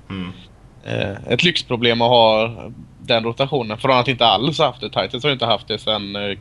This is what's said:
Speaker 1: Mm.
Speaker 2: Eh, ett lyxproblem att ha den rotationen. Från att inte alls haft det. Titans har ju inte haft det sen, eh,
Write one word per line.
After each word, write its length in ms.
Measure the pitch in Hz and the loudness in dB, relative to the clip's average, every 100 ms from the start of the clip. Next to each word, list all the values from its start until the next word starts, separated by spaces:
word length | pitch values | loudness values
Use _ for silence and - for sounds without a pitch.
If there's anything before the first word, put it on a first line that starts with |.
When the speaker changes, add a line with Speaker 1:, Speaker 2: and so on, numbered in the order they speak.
| - | -12
Speaker 1:
Mm. 220 | 95 90 95 - - - - - | -10 -10 -12 -20 -20 -20 -20 -8
Speaker 2:
Eh, 480 | 117 98 98 - | -4 -4 -6 -2
ett 100 | 123 | 0
lyxproblem 580 | 175 - - 120 120 117 | 2 0 -4 0 2 2
att 80 | 120 | 4
ha 420 | 123 110 110 117 107 - - - - | 6 6 4 0 -4 -14 -16 -20 -20
den 220 | - 117 | 0 0
rotationen. 540 | 117 117 139 147 110 107 | 0 -2 -2 -2 -4 -2
Från 200 | 135 127 | 2 4
att 100 | 120 | 2
inte 180 | 120 117 | 2 4
alls 340 | 98 143 151 | 4 2 0
haft 220 | 147 - | -2 -2
det. 80 | 107 | -6
Titans 340 | 123 95 123 | -4 -4 -2
har 60 | 147 | -4
ju 40 | |
inte 120 | 127 117 | -2 0
haft 220 | 107 - | -2 -2
det 120 | 107 | -8
sen, 360 | - 107 101 101 | -4 -4 -6 -8
eh, 220 | 101 95 | -8 -8